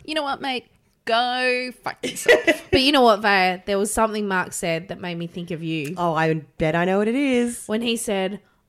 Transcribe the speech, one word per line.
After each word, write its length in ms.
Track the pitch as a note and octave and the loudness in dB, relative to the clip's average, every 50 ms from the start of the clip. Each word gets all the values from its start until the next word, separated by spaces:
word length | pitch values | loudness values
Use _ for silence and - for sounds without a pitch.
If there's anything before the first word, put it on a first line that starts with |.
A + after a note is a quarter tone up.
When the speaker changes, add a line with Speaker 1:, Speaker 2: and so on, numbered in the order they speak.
| - | -12
Speaker 1:
You 80 | - D#4 | -8 -6
know 80 | D#4 C#4+ | -4 -4
what, 180 | C#4 C4+ - | -4 -6 -6
mate? 260 | C4+ C4+ B3+ A#3+ - _ _ _ _ _ _ _ _ | -6 -6 -6 -6 -8 _ _ _ _ _ _ _ _
Go 680 | - A3+ A#3 B3 B3 B3 B3+ B3+ B3+ B3 B3 B3+ B3+ A#3+ - _ | -2 0 0 0 -2 -2 -2 -2 0 -2 -2 -4 -6 -10 -10 _
fuck 140 | - - - - | -10 -10 -8 -8
yourself. 580 | B3+ B3+ - - - - - - E4 - - - | -10 -8 -2 4 4 4 6 6 2 0 0 -2
Speaker 2:
<laughs> 40 | - - | 0 0
But 80 | C4+ C4 | 2 4
you 100 | C#4 D4+ | 4 6
know 100 | C#4 B3 | 6 6
what, 180 | A#3 G#3+ G3 A3 | 6 6 6 4
Vaya? 380 | G#3 G3+ F#3+ F#3 F#3 F3+ F3+ - | 4 4 4 4 2 2 -2 -2
There 140 | - G3+ G3 | -2 0 0
was 140 | G3+ G#3 - | 0 0 0
something 340 | A#3 A3+ G#3+ G#3 G#3+ G#3 | 0 0 0 0 -2 -2
Mark 260 | G3+ F#3+ F#3 E3+ - - | -2 -2 -2 -2 -4 -6
said 360 | - - E3+ E3 E3 F3 - | -6 -4 -2 -2 -4 -4 -8
that 120 | F3 - | -12 -10
made 160 | F#3+ F3 E3+ | -8 -8 -8
me 100 | E3+ E3+ | -6 -8
think 240 | E3+ - F3+ F3 E3+ | -8 -8 -10 -10 -8
of 120 | F3+ D#3 E3 | -8 -8 -6
you. 320 | D#3+ D#3+ D#3+ C#3+ C#3+ F#3 | -4 -4 -4 -4 -6 -4
Speaker 3:
Oh, 180 | F3+ F3 E3+ D#3 | -2 -2 0 0
I 200 | D#3 D#3+ D#3+ D#3+ D#3+ C#3+ - _ - | 2 2 2 0 -2 -4 -10 _ -2
bet 160 | D#3+ D#3 D#3 | -2 0 0
I 100 | E3+ F3 | 0 2
know 140 | F3+ F#3+ G3+ | 2 2 2
what 100 | G#3 A3 | 2 0
it 60 | A#3 | 0
is. 500 | C4+ D4 C4+ B3+ A#3+ A#3+ A#3+ A#3+ - - | 0 0 2 2 2 0 0 -4 -8 -8
Speaker 2:
When 140 | - G#3+ A3+ A#3 | -6 -4 -2 -2
he 140 | A#3+ A3+ | -2 -2
said, 440 | A3+ - - G3+ G3 F#3+ F#3+ G#3 G3 - _ _ _ _ | -4 -4 -4 -2 -2 -2 -4 -4 -8 -14 _ _ _ _